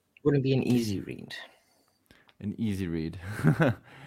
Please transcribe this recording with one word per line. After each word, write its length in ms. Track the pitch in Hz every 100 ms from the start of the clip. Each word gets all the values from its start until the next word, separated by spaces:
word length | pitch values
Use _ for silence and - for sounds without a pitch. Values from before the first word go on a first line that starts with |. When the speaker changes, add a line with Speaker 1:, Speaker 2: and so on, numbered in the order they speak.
| _ _
Speaker 1:
Wouldn't 200 | 147 143
be 100 | 131
an 100 | 131
easy 360 | - 123 110 95
read. 340 | - - - - - _ _ _ _ _ _ - _ _
Speaker 2:
An 140 | 104 -
easy 300 | 110 95 90
read. 300 | 82 80 90 90 107
<laughs> 300 | 143 135 151 104 - -